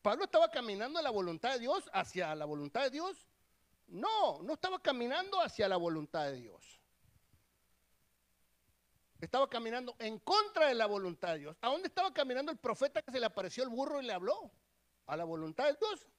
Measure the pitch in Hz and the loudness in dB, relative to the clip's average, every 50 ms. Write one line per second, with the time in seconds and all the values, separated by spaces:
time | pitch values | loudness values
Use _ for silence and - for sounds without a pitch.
0 | - 208 220 302 392 - - 320 330 320 330 277 240 220 202 196 220 262 311 339 | 4 2 2 2 0 4 8 6 6 8 4 -4 -4 -2 -4 -4 -4 -2 -2 -2
1 | 311 269 226 202 185 175 165 160 - 247 269 247 233 254 339 392 - - - 190 | -2 0 0 0 0 0 -2 -2 -2 -2 -2 0 0 0 0 0 -2 0 0 0
2 | 175 - - 180 175 156 156 156 151 151 151 147 143 143 - 226 277 262 240 294 | 0 0 -2 -2 -2 -2 -2 -4 -4 -4 -4 -4 -6 -4 -2 0 0 0 -2 -4
3 | 339 381 349 - - _ _ _ _ _ _ _ _ _ _ _ _ - 175 180 | -6 -6 -6 -10 -18 _ _ _ _ _ _ _ _ _ _ _ _ -14 -8 -4
4 | 254 427 440 427 370 240 151 147 170 233 311 - - 370 381 - - 320 269 247 | -2 0 2 4 2 2 2 -2 -6 -6 -4 -2 -2 -4 -4 0 0 0 0 0
5 | 240 240 269 330 370 392 392 381 330 233 - - 208 190 190 180 170 170 160 156 | -2 -2 -2 -2 -2 -2 0 0 0 0 2 0 2 2 4 2 2 0 -2 -2
6 | 151 - - 165 147 143 139 127 120 107 87 80 - - - _ _ _ _ _ | -4 -4 -2 -2 -2 -2 -4 -8 -12 -16 -20 -20 -20 -20 -20 _ _ _ _ _
7 | _ - _ _ _ _ _ _ _ _ _ _ _ _ _ _ _ _ _ _ | _ -20 _ _ _ _ _ _ _ _ _ _ _ _ _ _ _ _ _ _
8 | _ _ _ _ _ _ _ _ _ _ _ _ _ _ _ _ _ _ _ _ | _ _ _ _ _ _ _ _ _ _ _ _ _ _ _ _ _ _ _ _
9 | _ _ _ - 156 165 - 254 277 269 254 233 233 226 233 247 254 247 - - | _ _ _ -12 -8 -2 2 2 2 2 0 -4 -4 -2 -4 -4 -6 -8 -10 -8
10 | 233 220 220 214 _ 302 370 427 415 415 - 339 311 285 247 233 220 208 208 202 | -8 -8 -8 -6 _ 4 4 4 4 2 4 4 4 6 6 4 2 2 2 0
11 | 190 180 170 - - 175 165 156 143 147 160 _ - 240 277 349 381 339 - 370 | -2 -4 -4 -4 -2 -2 -2 -4 -6 -12 -10 _ 0 0 0 0 -2 -2 0 0
12 | 370 381 254 320 285 262 247 254 285 311 311 - - 247 214 - 269 285 - 320 | 0 2 2 0 0 0 0 -2 -2 -4 -6 -4 -2 -2 0 0 0 0 0 -2
13 | - - 247 262 233 214 - - 190 180 - 240 262 262 233 247 269 294 302 285 | -4 -2 -4 -2 -2 -2 -2 -4 -6 -6 -4 -4 -4 -2 -2 -2 -2 -2 -2 -4
14 | 262 233 202 175 180 220 311 440 381 226 _ _ _ _ _ _ _ _ _ _ | -4 -4 -4 -4 -2 -2 -2 -2 -4 -16 _ _ _ _ _ _ _ _ _ _
15 | _ - 147 160 170 165 165 160 160 156 156 - 269 302 285 - 427 427 403 285 | _ -6 -4 -4 -2 -4 -4 -4 -4 -4 -2 2 4 4 4 4 0 -2 -2 -4
16 | - - _ | -10 -20 _